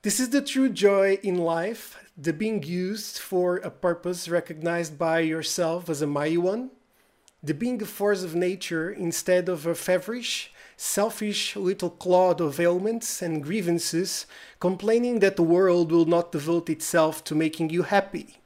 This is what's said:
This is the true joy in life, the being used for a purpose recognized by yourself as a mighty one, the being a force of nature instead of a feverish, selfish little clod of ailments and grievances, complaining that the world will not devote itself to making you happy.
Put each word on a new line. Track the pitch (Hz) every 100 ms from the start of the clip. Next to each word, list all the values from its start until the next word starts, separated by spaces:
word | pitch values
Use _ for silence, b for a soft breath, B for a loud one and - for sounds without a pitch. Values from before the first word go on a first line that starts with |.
This | 214 208
is | 254
the | 277
true | 277 262 269
joy | 175 196 202 196 196
in | 202 180
life, | 165 165 185 226 - - - -
the | 147
being | 156 214 214
used | 147 175 185 214 - -
for | - 185 180 180
a | 180
purpose | - 180 170 180 180 165
recognized | 170 165 156 165 170 165 147
by | 170 165
yourself | 165 160 156 - 170 170 175
as | 143
a | 147
mighty | 143 147 170
one, | 180 220 262 _ _ b b b b _
the | 143
being | 151 240 247
a | 208
force | - 202 196
of | 180
nature | 160 180 190 - 165 165
instead | 208 175 165 - 180 180
of | 175 156
a |
feverish, | 165 - 180 208 247 233 - - B B B
selfish | - - 214 208 214 202 - 208
little | 185 190 175
clod | 175 180 180 185 175
of | 165 139
ailments | 175 180 202 226 - -
and | 175 160
grievances, | 143 214 175 170 - 165 185 - - B B B
complaining | 180 185 202 226 247 233
that | 196 190
the |
world | 165 175 190 175 165
will | 170 160
not | 170 170
devote | 160 151 170 165
itself | 156 - 175 156 156
to | -
making | 151 160 160 160
you | 170
happy. | - 202 196 180 - -